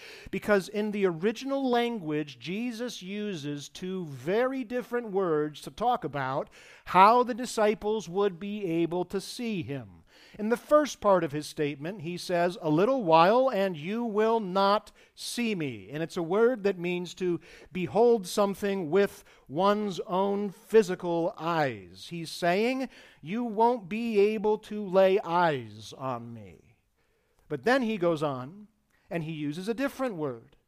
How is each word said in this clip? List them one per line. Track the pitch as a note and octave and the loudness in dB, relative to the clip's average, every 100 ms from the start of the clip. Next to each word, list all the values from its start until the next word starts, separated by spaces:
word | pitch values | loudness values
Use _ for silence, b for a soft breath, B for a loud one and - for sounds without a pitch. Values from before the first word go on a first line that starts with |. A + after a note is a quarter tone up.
| B B B | B B B
because | F#3+ - G3+ D#3+ | -6 2 2 2
in | G#3 G#3+ | -4 -4
the | G3+ F#3+ | 0 0
original | D#3+ G#3 A#3 C4+ C#4 C4 | 2 -2 -2 -4 -2 2
language, | A#3+ A#3+ A#3 D#3 D3+ D3+ B2 | 2 0 -4 -4 -4 -4 -10
Jesus | C3 G3+ B3 A3 A#3+ - | -8 -6 -6 -6 -10 -10
uses | F3+ G#3 G#3 E3+ C#3+ C#3+ C#3 | -10 -8 -6 -6 -6 -8 -10
two | - F#3 F#3 D#3+ | -12 -8 -6 -8
very | C3+ C#3 G#3+ B3+ C4+ | -8 -2 0 0 -4
different | A3 B3 - A#3+ A3+ | -6 -6 -4 -8 -4
words | F#3+ F3+ D3+ D3+ D3 | -2 0 0 0 -6
to | D3+ | -16
talk | C3+ A#3+ A#3+ | -4 -2 0
about | D3+ C#3+ C3 C#3+ - B B B B | -4 -4 -4 -4 -6 B B B B
how | F3+ G3+ B3 | 10 10 10
the | B3 | 4
disciples | A#3 B3 - G#3+ A3 G#3 A3 E3 | -2 -6 0 2 2 -4 -4 -4
would | F#3 G3+ E3 | 0 0 -2
be | G3+ G#3 F#3 | -10 -6 -2
able | E3 E3 F3 F3+ | 0 0 -2 -4
to | G3 | -6
see | - - A#3 G3 | -8 -8 -4 -4
him. | A#2+ C#3 G2+ E2 _ B B B | -6 -8 -12 -20 _ B B B
In | G#3+ | -2
the | A#3 | -2
first | - D4+ C#4 - | 4 4 4 -2
part | G3+ F#3 | 2 4
of | E3 | 2
his | D3 D3 | -4 -8
statement, | - D3 D3 D#3 G#3 | -4 -4 -4 -10 -8
he | D#3 F3 | -10 -10
says, | - F3 F3 F3 | -2 0 0 0
"A | D#3+ | 0
little | D3+ A3 C4+ | 4 4 2
while | E3+ D#3+ F3 A#3 C4 | 6 8 8 6 4
and | G3 G3 D#3+ | 2 -2 -2
you | D#3+ A3+ | -4 -4
will | A#3 G3+ A3 A3+ | -2 2 2 2
not | F#3+ F#3+ G3 G#3+ - b b | 0 2 4 2 -2 b b
see | - - - A#3 | -16 -10 -2 -2
me." | F#3+ C#3+ A2 F#2+ | 0 -4 -6 -10
And | D3 | -6
it's | E3 F#3 | -6 -4
a | |
word | E3 G3+ A#3 A#3+ | 0 4 4 4
that | G3 F#3 | -2 -2
means | F3 F3+ F3 - | -4 -4 -6 -4
to | F3+ E3 B B B | -2 -2 B B B
behold | F#3 D#3+ E3+ A#3+ A#3 F3+ | -6 -2 4 6 4 0
something | - G3+ F#3+ G3+ G3 D3+ | 0 0 0 -2 -2 2
with | F#3+ G3+ - - b b | 2 2 -2 -20 b b
one's | C#3+ G3 G#3 G#3 D#3+ | 0 2 2 -2 -6
own | - F3+ G3+ G3+ G#3 | -4 0 0 0 -4
physical | - - A3 F3+ F3+ F3 E3+ E3 - | -8 4 4 4 -2 -2 0 -2 -2
eyes. | D#3+ E3 C#3 G#2+ F2 F#2+ - | -2 0 0 -2 -14 -20 -14
He's | E3+ D#3+ | -12 -10
saying, | - F3 F#3+ A#3 C4 B3+ B B B | -2 0 2 0 -2 -6 B B B
"You | D3 A3+ | -8 -6
won't | A#3+ G#3 A#3 B3 E3+ | -4 2 2 2 -4
be | G#3+ A#3 G#3 | -6 0 4
able | G#3 A3 G#3+ G#3+ | 4 2 0 -2
to | - G#3 G3 | -4 -8 0
lay | F#3+ F#3+ G3 | 4 4 4
eyes | E3+ E3+ E3+ C3+ A2 G#2+ G#2+ | 2 2 2 0 -6 -16 -18
on | - C3 A#2+ A#2 | -10 -6 -6 -10
me." | A2+ G2 D2+ _ _ _ _ _ _ _ _ - | -16 -18 -20 _ _ _ _ _ _ _ _ -10
But | C#3+ | -4
then | G3 C4+ | 2 2
he | A3 A3 | 2 0
goes | E3+ D#3 | 0 0
on | D3+ C3 B2+ G3+ G#3 _ _ _ - | -2 -4 -10 -16 -20 _ _ _ -10
and | E3+ | -8
he | D#3 | -6
uses | D#3 D3 D#3 F#3+ | -6 -6 -6 -6
a | |
different | A3+ C#4 - B3+ F3 | -2 -4 -4 -6 -4
word. | D3 A#2 B2 _ | -6 -8 -16 _